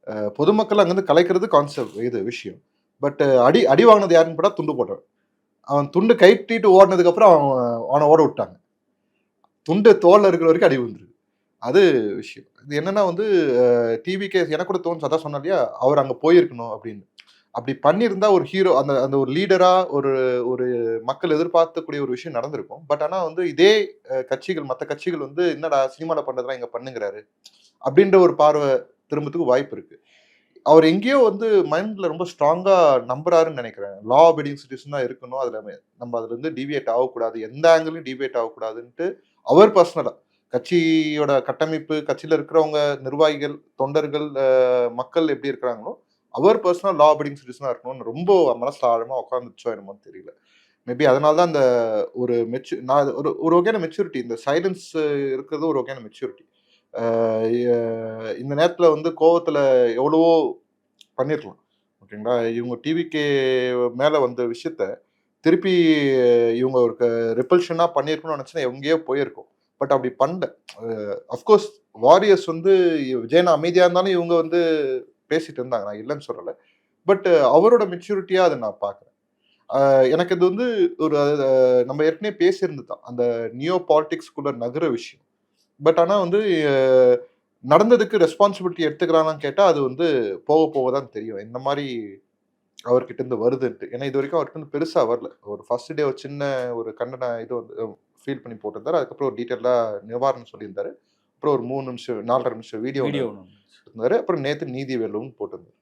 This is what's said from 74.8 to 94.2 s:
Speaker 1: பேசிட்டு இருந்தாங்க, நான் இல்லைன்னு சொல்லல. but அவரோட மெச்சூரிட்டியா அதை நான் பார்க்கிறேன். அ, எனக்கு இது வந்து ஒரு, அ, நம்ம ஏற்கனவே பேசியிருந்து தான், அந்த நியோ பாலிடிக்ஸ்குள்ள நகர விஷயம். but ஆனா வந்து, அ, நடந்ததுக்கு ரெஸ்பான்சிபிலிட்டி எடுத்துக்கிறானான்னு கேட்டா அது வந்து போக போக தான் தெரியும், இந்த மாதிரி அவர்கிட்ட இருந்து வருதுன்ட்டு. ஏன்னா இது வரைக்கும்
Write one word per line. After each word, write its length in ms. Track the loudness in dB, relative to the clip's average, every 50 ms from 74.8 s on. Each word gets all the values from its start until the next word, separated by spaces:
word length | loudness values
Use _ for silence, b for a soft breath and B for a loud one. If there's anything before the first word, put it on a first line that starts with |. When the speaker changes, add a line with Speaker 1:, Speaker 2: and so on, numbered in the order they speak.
| -2 -4 -6 -8 -10 _ _ _ _ _
Speaker 1:
பேசிட்டு 260 | -6 -6 -6 -8 -12
இருந்தாங்க, 280 | -12 -8 -6 -6 -6 -6
நான் 120 | -8 -12
இல்லைன்னு 260 | -12 -10 -10 -10 -10 -10 -12 -14
சொல்லல. 200 | -12 -12 -14 -14 _ _ _ _ _ _ _ _ _ _
but 180 | 0 0 2 2
அவரோட 580 | 2 4 4 4 6 6 6 6 6 4 4 2
மெச்சூரிட்டியா 520 | -2 -6 -10 -8 -6 -6 -6 -4 -2 0
அதை 200 | 2 2 2 0
நான் 200 | -2 -6 -10 -8 _
பார்க்கிறேன். 340 | -8 -8 -8 _ _ _ _ _ _ _ _ _ _ _ _ _ _ _ -2
அ, 340 | 0 2 4 4 4 4
எனக்கு 280 | 4 2 0 0 -2 0
இது 100 | 2 2
வந்து 480 | 0 2 0 -4 -4 0 0 0 -2 0
ஒரு, 200 | -2 -2 0 0
அ, 640 | 0 0 0 0 0 0 2 4 4 4 4 4 2 0
நம்ம 180 | 0 -2 0 0
ஏற்கனவே 320 | 0 0 -2 -8 -8 -2
பேசியிருந்து 480 | 0 0 0 2 0 -4 -6 -6 -10 -12
தான், 140 | _ -14 -14
அந்த 480 | _ -14 -4 -2 -2 -2 -2 -4 -6 -8 -10
நியோ 300 | -8 -6 -4 -4 -4 0
பாலிடிக்ஸ்குள்ள 680 | 2 0 0 2 -2 -8 -10 -10 -16 _ -8 -6 -6 -6
நகர 340 | -6 -8 -8 -4 -4 -4 -2
விஷயம். 360 | -4 -4 -8 -14 _ _ _ _ _ _ _ _ _ _ _ _ _ _ 0
but 160 | 0 2 2
ஆனா 200 | 2 2 2 0
வந்து, 180 | 0 0 -2 -2 0 0 -2 0 0
அ, 1080 | 0 2 2 2 4 4 6 6 6 4 2 -2 _ _ _ _ _ _ _ 0 2 4
நடந்ததுக்கு 520 | 4 6 4 4 2 2 -2 2 2 2
ரெஸ்பான்சிபிலிட்டி 520 | 2 4 2 0 0 0 -4 -8 -8 -4 -4
எடுத்துக்கிறானான்னு 580 | -4 -4 -2 -4 -2 2 2 2 2 0 -4
கேட்டா 280 | -6 -8 -6 0 2 2
அது 160 | 2 2 0
வந்து 580 | -2 -4 -4 -2 -2 -2 0 -2 -2 -4 -8 -8 _
போக 240 | 0 2 2 2 0 -2
போக 180 | -4 -2 -2
தான் 180 | -4 -4 -6 -8
தெரியும், 280 | _ -14 -12 -12 -14
இந்த 220 | -14 -16 -14 -14 -10
மாதிரி 580 | -6 -6 -6 -6 -8 -10 -10 -12 -12 -14 -18 _ _ _ _ _ _ _ _ _ _ _ _ -18 _
அவர்கிட்ட 280 | 0 0 0 0 -4 -10
இருந்து 360 | -12 -8 -6 -6 -2 0 -2
வருதுன்ட்டு. 380 | 0 0 -4 -6 -6 _ -16 -14
ஏன்னா 120 | -12 -8 -8
இது 80 | -4
வரைக்கும் 300 | -4 -4